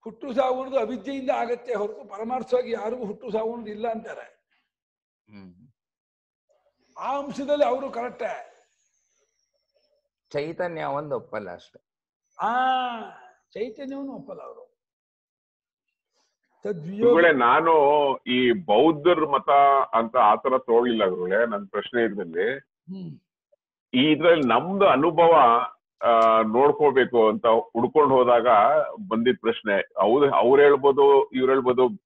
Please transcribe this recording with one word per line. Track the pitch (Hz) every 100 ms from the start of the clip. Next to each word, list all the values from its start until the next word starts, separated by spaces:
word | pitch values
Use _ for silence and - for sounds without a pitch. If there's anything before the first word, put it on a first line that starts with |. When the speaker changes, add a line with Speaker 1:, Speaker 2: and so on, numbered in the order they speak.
Speaker 1:
ಹುಟ್ಟು | 226 220 285
ಸಾವು | 233 262 254
ಅನ್ನೋದು | 262 269
ಅವಿದ್ಯೆಯಿಂದ | 220 247 254 277 254
ಆಗತ್ತೆ | 247 233 240 247
ಹೊರತು | 214 208 - 220
ಪರಮಾರ್ಥವಾಗಿ | 196 220 254 - 247 233
ಯಾರಿಗೂ | 226 208 247 214
ಹುಟ್ಟು | 202 247
ಸಾವು | 214 226
ಅನ್ನೋದು | 233 208
ಇಲ್ಲ | 208 233
ಅಂತಾರೆ. | 226 185 139 117 _ _ _ _ _ _ _ _ _ _
Speaker 2:
ಹ್ಮ್. | 101 95 87 143 _ _ _ _ _ _ _ _ _ _ _ _ -
Speaker 1:
ಆ | 202 277
ಅಂಶದಲ್ಲಿ | 285 220 269 294 254
ಅವರು | 262 269
ಕರೆಕ್ಟೇ. | 226 240 - 220 165 - _ _ _ _ _ _ _ _ _ _ _ _ _ _ _ _ _ _
Speaker 2:
ಚೈತನ್ಯ | 147 151 170 180 165
ಒಂದು | 147 139 151 127
ಒಪ್ಪಲ್ಲ | - 110 98
ಅಷ್ಟೇ. | 87 _ _ _ _ _ _ _ _
Speaker 1:
ಆ | 196 240 254 262 247 233 202 - - _ _
ಚೈತನ್ಯವನ್ನು | - 240 - 269 277 277
ಒಪ್ಪಲ್ಲ | 233 - 143
ಅವರು. | 127 113 - _ _ _ _ _ _ _ _ _ _ _ _ _ _ _ _ _ _ _
ತದ್ವಿಯೋಗ | 302 170 151 196 226
Speaker 3:
ಗುರುಗಳೇ, | 165 170
ನಾನು | 143 120 139 165 160 143 147 143 131
ಈ | - 123 123
ಬೌದ್ಧರ | 110 85 104 156 156 151 170 151
ಮತ | 135 - 143 139 139 -
ಅಂತ | 113 113 127
ಆತರ | 110 110 135 127
ತಗೊಳ್ಳಿಲ್ಲ | - 117 123 113 98
ಗುರುಗಳೇ. | 90 90 98 117
ನನ್ | 104 101
ಪ್ರಶ್ನೆ | 104 - 123
ಇದ್ರಲ್ಲಿ | 113 101 87 82 104 135
Speaker 1:
ಹ್ಮ್. | _ _ _ 190 175 131 _ _ _ _ _ _ _
Speaker 3:
ಈ | 127 147
ಇದ್ರಲ್ಲಿ | 151 165 170 131
ನಮ್ದು | 113 160 196 190
ಅನುಭವ, | 131 160 160 170 165 123 117 123 _ _ _
ಆ, | 110 117 113 110
ನೋಡ್ಕೋಬೇಕು | 110 113 143 143 151 131 120 120 110
ಅಂತ | 107 117
ಹುಡ್ಕೊಂಡು | 113 - 117 123 156 143 131
ಹೋದಾಗ | 123 120 117 110 110 151 143 - 98
ಬಂದಿದ್ | 113 120 123
ಪ್ರಶ್ನೆ. | 110 113 110 98
ಹೌದು, | - - 98 131 143 92
ಅವ್ರು | 113 139
ಹೇಳ್ಬೋದು, | 143 143 139 139 139 139 139
ಇವ್ರು | 131 127
ಹೇಳ್ಬೋದು | 135 123 123 127 104